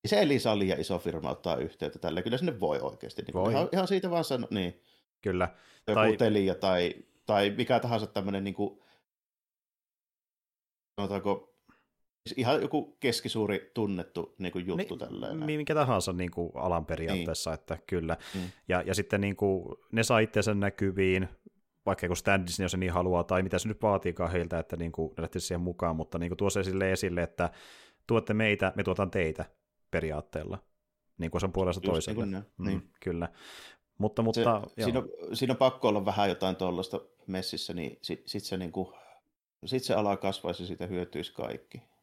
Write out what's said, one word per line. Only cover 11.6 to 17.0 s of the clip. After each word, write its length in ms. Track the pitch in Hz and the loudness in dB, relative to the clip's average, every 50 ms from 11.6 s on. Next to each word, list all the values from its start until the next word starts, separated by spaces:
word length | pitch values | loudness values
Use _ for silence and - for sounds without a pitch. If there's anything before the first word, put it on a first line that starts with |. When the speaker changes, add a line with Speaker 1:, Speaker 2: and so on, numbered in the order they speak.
| _ _ _ _ _ _ _ _ _ _ _ _ _ 117 | _ _ _ _ _ _ _ _ _ _ _ _ _ -8
Speaker 1:
siis 100 | - - | -4 0
ihan 240 | 117 120 147 131 | 2 4 4 4
joku 340 | - 135 - 147 - - - _ | 2 0 0 -2 -2 -4 -10 _
keskisuuri 720 | - 123 113 - - 117 - 113 107 101 101 95 - - _ | 0 0 0 0 -4 -4 -2 0 0 0 0 -2 -4 -6 _
tunnettu 600 | 120 107 101 98 90 82 - _ 87 82 - _ - | -2 -2 0 -2 -4 -6 -6 _ -8 -8 -8 _ -8
niinku 200 | 95 87 - 90 | -8 -4 -4 -4
juttu 360 | 90 92 87 87 - - - | -4 -2 -2 -2 -2 -4 -6
Speaker 2:
Mi-, 40 | - | -8
Speaker 1:
tälleen. 380 | - 60 - - - - - | -8 -10 -8 -8 -8 -6 -6
Speaker 2:
mi-, 200 | 160 156 151 151 | -4 -4 -4 -2
minkä 180 | 151 147 143 156 | -4 -2 0 2
tahansa 380 | 151 143 127 120 95 87 95 | 2 4 4 2 2 2 0
niinku 400 | 90 90 90 87 - 87 87 - - | -2 -2 -4 -4 -4 -4 -6 -6 -4
alan 320 | 65 64 92 87 85 80 | -4 0 0 0 0 0
periaatteessa, 640 | - 82 - | -2 -4 -4